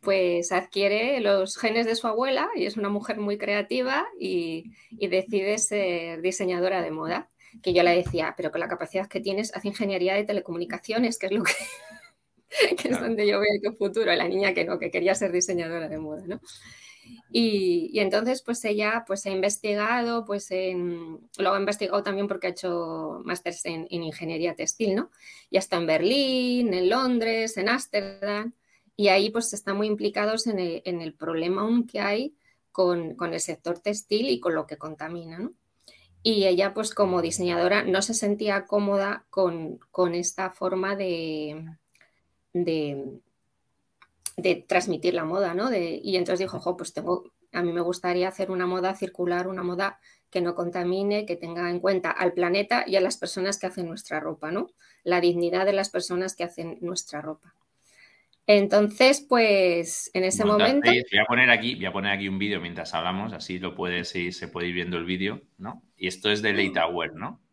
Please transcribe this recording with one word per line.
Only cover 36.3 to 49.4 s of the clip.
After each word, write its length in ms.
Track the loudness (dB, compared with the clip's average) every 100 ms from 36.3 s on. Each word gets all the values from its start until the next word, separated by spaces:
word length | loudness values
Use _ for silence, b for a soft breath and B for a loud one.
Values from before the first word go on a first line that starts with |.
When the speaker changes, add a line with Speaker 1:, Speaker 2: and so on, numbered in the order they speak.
| 4 4
Speaker 1:
ella, 280 | 4 2
pues, 200 | 0 -4
como 280 | 2 2 2
diseñadora, 600 | 0 0 0 2 4 4
no 180 | 2 0
se 120 | 0 0
sentía 500 | 0 0 0 -2 0
cómoda 580 | 0 2 0 0 -4 _
con, 500 | 0 0 0 -8 -10 _
con 240 | 0 0 2
esta 360 | -4 -4 -6
forma 440 | -4 -4 -2 -2 -2
de, 680 | -2 -4 -4 -6 -6 -8 -14 -16 _ b b b b _ _
de, 680 | -2 0 0 0 -4 -8 -12 _ _ _ _ _ _ _ _ -20 _ -10 -2
de 180 | 0 0 2
transmitir 460 | 0 2 -2 0
la 120 | 0 -2
moda, 280 | -2 -2
¿no? 160 | -2 -2
De, 300 | 0 -2 -6
y 120 | -2 -2
entonces 220 | 0 0
dijo, 200 | -2 -4
"Jo, 180 | -6 -6
pues 160 | -6
tengo, 380 | -8 -2 -2 -4 _ _
a 80 | -4
mí 80 | -2
me 80 | 0
gustaría 460 | -2 -2 -2 0 0
hacer 240 | -2 -4
una 160 | -2 -2
moda 280 | 0 -2 -2
circular, 520 | -6 -2 0 0